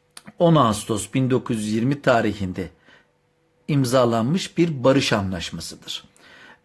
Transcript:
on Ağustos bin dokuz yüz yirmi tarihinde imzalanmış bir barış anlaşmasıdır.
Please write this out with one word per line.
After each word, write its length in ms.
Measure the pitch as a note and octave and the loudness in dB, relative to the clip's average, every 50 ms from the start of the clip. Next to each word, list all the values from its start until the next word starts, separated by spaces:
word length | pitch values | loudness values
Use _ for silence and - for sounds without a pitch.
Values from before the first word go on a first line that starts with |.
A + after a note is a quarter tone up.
| _ _ - - - - - - | _ _ -20 -20 -20 -12 -4 0
on 160 | F3 E3+ E3 | 2 4 6
Ağustos 580 | D3+ B2+ A2+ G#2 G#2 - - A2+ G#2 - - - | 6 4 2 2 -2 -4 -4 -4 -4 -4 -4 -2
bin 160 | C3+ C3 B2 | -2 0 0
dokuz 280 | C3 A#2+ - - B2 | 0 0 0 -2 -4
yüz 160 | A2 G#2 G#2+ G#2+ | -4 -4 -2 -2
yirmi 280 | A2+ A2+ C3+ C#3+ C#3 | 0 0 0 -2 0
tarihinde 680 | - C#3 B2+ A#2 A2 G#2+ G2 - G2 F#2 F2+ F#2+ F2+ D#2+ - _ _ _ - _ _ _ _ _ _ _ _ _ _ _ _ _ _ | 2 2 2 2 2 0 -2 -4 -6 -8 -6 -8 -10 -12 -12 _ _ _ -20 _ _ _ _ _ _ _ _ _ _ _ _ _ _
imzalanmış 920 | - D#3 C#3 C3 A#2 A#2+ C3+ B2 A#2 A2+ A2+ A2 B2 E3 G3 - - - | -2 0 2 2 4 4 4 4 4 2 0 0 0 -2 -2 -4 -4 -2
bir 260 | - E3+ E3+ D#3 C3 A#2+ | 0 0 0 0 0 2
barış 300 | C3 C3+ C#3 - - B2+ | 2 4 4 2 0 0
anlaşmasıdır. 920 | G#2+ G2 F#2+ F#2+ F2 E2+ - - E2+ D#2+ - - D#2+ - - - - - _ _ _ _ - - - - - - _ - | -2 -2 -2 -6 -6 -8 -10 -10 -12 -12 -14 -16 -16 -14 -14 -14 -14 -16 _ _ _ _ -20 -20 -20 -20 -20 -16 _ -2